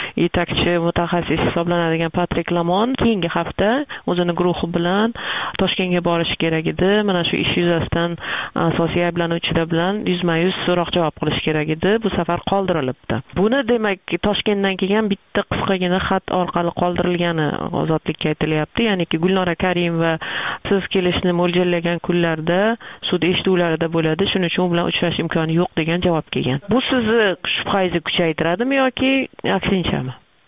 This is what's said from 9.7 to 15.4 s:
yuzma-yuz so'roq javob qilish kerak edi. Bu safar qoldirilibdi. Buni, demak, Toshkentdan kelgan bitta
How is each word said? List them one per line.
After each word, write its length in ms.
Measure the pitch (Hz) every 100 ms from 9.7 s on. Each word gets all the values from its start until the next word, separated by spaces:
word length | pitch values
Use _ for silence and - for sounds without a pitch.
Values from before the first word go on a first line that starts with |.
| 165 180 208 -
yuzma-yuz 500 | 175 175 165 180 185
so'roq 280 | - 180 165
javob 220 | 180 160 -
qilish 260 | 156 147
kerak 260 | - 156 151
edi. 220 | 156 180 226
Bu 100 | 220
safar 300 | - 170 175
qoldirilibdi. 720 | - 196 185 170 131 123 - 117 -
Buni, 280 | - 208 269
demak, 360 | 226 240 214 190 - 170
Toshkentdan 520 | 202 196 - 202 196 185
kelgan 280 | 185 208 214
bitta 360 | 196 _ -